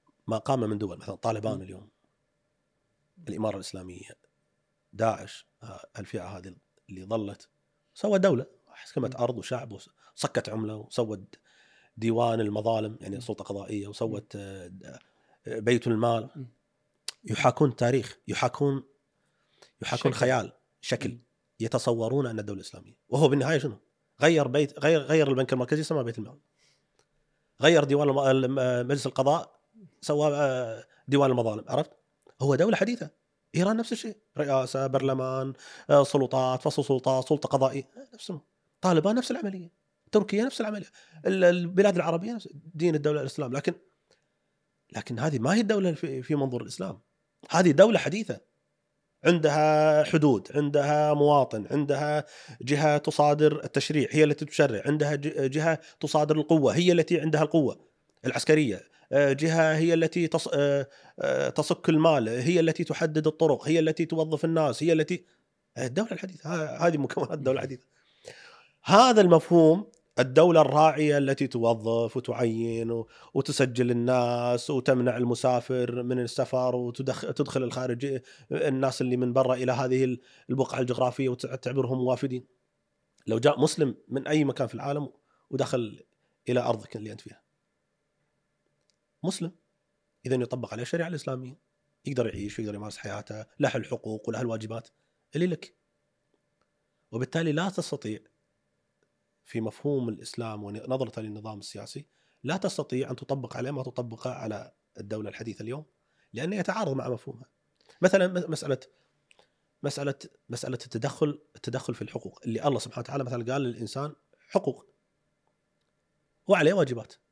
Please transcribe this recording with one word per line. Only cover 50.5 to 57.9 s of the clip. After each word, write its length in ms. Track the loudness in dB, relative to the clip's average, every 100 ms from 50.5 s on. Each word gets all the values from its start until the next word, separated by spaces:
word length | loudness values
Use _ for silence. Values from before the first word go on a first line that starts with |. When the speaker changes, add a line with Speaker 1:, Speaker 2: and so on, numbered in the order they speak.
| -2
Speaker 1:
عندها 580 | 0 2 2 2 2
مواطن، 540 | 4 6 6 4 -2 -4
عندها 540 | -2 0 -2 -2 -2 -4 -14 -20 -10
جهة 360 | -2 2 2 2
تصادر 640 | 0 2 4 6 4 4
التشريع 440 | -2 -2 0 0 2
هي 120 | 4
التي 220 | 4 4 -4
تشرع، 360 | 2 2 2 -2
عندها 300 | 0 0 -2
ج-، 340 | -4 -2 -2
جهة 280 | 0 0 -2 -6 -10
تصادر 360 | -2 0 2 2
القوة 400 | 4 4 4 4
هي 160 | 4
التي 280 | 4 4 2
عندها 220 | 2 2
القوة 420 | 2 2 2 -2 _